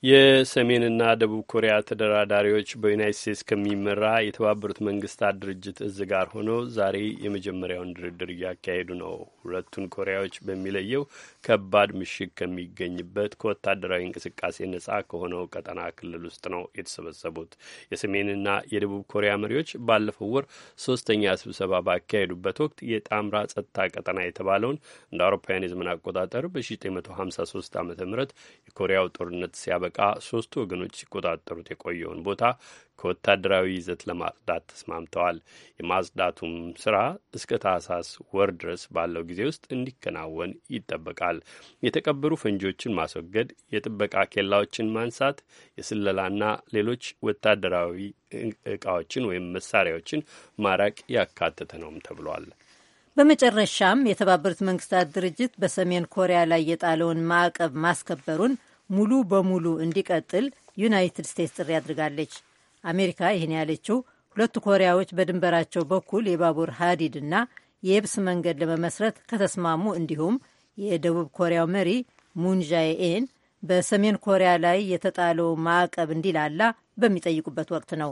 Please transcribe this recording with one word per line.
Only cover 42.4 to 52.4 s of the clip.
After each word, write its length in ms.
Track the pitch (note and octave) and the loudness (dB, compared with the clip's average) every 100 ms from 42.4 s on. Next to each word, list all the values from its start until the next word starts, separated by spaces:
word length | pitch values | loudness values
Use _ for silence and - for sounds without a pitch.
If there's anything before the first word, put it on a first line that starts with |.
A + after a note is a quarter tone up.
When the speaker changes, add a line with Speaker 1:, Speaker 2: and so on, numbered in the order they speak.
| A#2 G2+ F#2+ F2+ - F#2 | -2 -2 -4 -4 -4 -2
Speaker 1:
ማስወገድ፣ 540 | D#2+ E2 E2+ G#2 B2+ - _ | -2 -6 -4 -2 -2 -6 _
የጥበቃ 440 | G#2+ A2 G#2+ G#2 F#2+ F#2+ | -6 -4 -4 -2 0 0
ኬላዎችን 600 | G2+ G2 G2+ G2+ - A2 | 0 2 2 2 -2 -4
ማንሳት፣ 460 | A2 A#2 - C3+ C#3+ _ - - | -2 -4 -2 -2 -2 _ -20 -20
የስለላና 680 | - - A2 G2+ F#2+ F#2+ G2+ G#2 G#2+ _ | -16 -6 -2 0 0 -2 0 0 -2 _
ሌሎች 320 | A2 G#2+ B2 - - | -2 -2 -2 -8 -6
ወታደራዊ 760 | G#2+ G#2 A2 G#2 F#2 F2+ F2 F2+ G2+ - _ - A2+ G#2 - | -4 2 2 4 2 0 0 -4 -10 -12 _ -8 -8 -8 -8
ዕቃዎችን 560 | G2+ G2 F2+ E2 - A#2 | -6 -4 -4 -4 -4 -2
ወይም 200 | F2+ F2+ | -4 -4
መሳሪያዎችን 720 | F2+ - G#2+ F2+ E2 - - - - - - | -8 0 2 2 -2 -4 -6 -6 -18 -20 -2
ማራቅ 380 | G#2 F#2 G2+ - - | 0 2 2 -2 -4
ያካተተ 640 | A#2+ F#2+ - E2 - D#2 D#2 | 0 0 0 -4 -2 -14 -12
ነውም 220 | D#2+ D#2 | -14 -14
ተብሏል። 460 | - E2 D#2+ D#2 | -16 -12 -8 -8